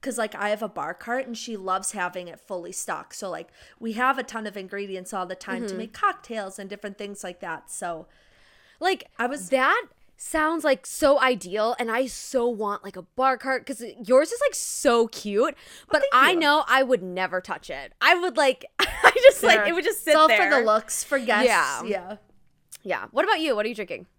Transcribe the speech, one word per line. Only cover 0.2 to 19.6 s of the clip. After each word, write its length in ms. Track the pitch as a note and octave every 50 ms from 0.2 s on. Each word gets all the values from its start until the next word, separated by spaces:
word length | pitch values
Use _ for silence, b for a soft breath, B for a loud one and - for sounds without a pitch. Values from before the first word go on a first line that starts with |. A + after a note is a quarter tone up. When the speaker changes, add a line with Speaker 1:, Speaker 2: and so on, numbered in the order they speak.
| A3 G#3+ -
Speaker 1:
I 140 | - G3+ G#3
have 140 | G#3 G#3 A3+
a 60 | G#3
bar 240 | - F3 C#3+ D#3 F3
cart 340 | - - A3+ A#3+ C4 C4+ -
and 100 | A#3+ A3
she 200 | - - A3+ G3+
loves 340 | F#3+ F#3+ F#3 F#3+ G3 -
having 360 | - G#3 F3+ F3+ F#3 F#3+ F3+ F3
it 100 | D#3 -
fully 320 | _ _ G3+ F3+ E3+ F3
stocked. 440 | F#3 - - - F3 D3+ D3+ _ -
So, 140 | - - F#3+
like, 200 | E3+ D#3+ E3+ _ b b b b b b
we 140 | A#3 A3+ A3
have 240 | A3 B3 C4 C#4 C4+
a 60 | A#3+
ton 240 | - - A3+ G#3+ G#3+
of 80 | G3 G#3
ingredients 560 | F#3+ F#3 - G3+ G3+ G3 F#3+ F#3 F#3 F#3 -
all 120 | G3 F#3
the 100 | F3 F#3
time 280 | F#3 - - - A#3 A#3+
to 40 | G#3
Speaker 2:
Mm-hmm. 80 | F#3+ F#3
Speaker 1:
make 160 | A3+ G#3+ -
cocktails 640 | - - G#4 F4+ - - - A#3 A3 G3+ F#3+ F#3+ -
and 120 | G3 G3
different 280 | G#3 G3+ - G#3 G3 _
things 260 | G#3 G3+ G3+ G3 -
like 160 | F#3 F3+ _
that. 280 | - F3 D#3+ D#3 - -
So 380 | - - G3+ F3 E3+ D#3+ - _ b b b b b b b b b b b b b b
Speaker 2:
Like, 280 | - F#4 F#4+ - - _ _ -
Speaker 1:
I 80 | A3+ A#3+
was 220 | C4+ D4 F#3+ F3
Speaker 2:
that 380 | C4+ B3 C4 C#4+ F#4 A#4 B4+ - _ _ _ _ _
sounds, 480 | _ - - - D#4+ D4+ D#4 E4 E4 D4+
like, 220 | D4+ C4+ C4+ -
so 340 | - - - D#4 C#4 C#4+ -
ideal, 560 | A#3 C4 B3+ G3 - F3+ F3+ G#3+ G#3+ A3+ A#3+ -
and 120 | B3 A3+
I 140 | A3+ A#3+ C4+
so 420 | B3 - - - - - C4 A#3 A#3+
want, 340 | A#3+ G3+ G#3+ G3+ G3+ G3+ -
like, 100 | G3+ -
a 60 | F#3
bar 360 | F3+ _ _ - B3+ C4+ C4 B3+
cart 280 | - C4+ C4+ B3 -
'cause 180 | - C4+ - A#3+ - B3+ - A#3
yours 260 | F3+ B3 C4 D4+ E4
is, 80 | A4+ A#4+
like, 160 | C#5+ C#5 G4
so 520 | - - - - - - C#4+ A#3 A#3 A#3 A3+
cute, 460 | - - - G#3+ G3+ G3+ B3+ E4 - -
Speaker 1:
Oh, 280 | - - - - - _
Speaker 2:
but 80 | - D4+
Speaker 1:
thank 120 | F#4+ C#5 -
Speaker 2:
I 180 | B3 C4+ D#4
Speaker 1:
you. 80 | F#4 E4+
Speaker 2:
know 240 | D#4+ C#4+ D4 D#4 C#4+ -
I 160 | B3 C4 C4+
would 200 | A#3+ C4 G#3 F3+
never 380 | F#3 F3+ F#3 F#3 F3+ F#3 F#3
touch 280 | F#3 - F#3 C#3 - -
it. 220 | - C3+ C#3 A2+ _ _
I 160 | - C#4 F4
would, 220 | F4+ F4 F#4 A#3+ D#4+
like, 280 | D4 C4+ C4 - - -
<laughs> 80 | _ -
I 320 | - - - - - - - A#4+ B4
just, 200 | C5+ - - -
like, 140 | - -
Speaker 1:
Fair. 80 | G#3+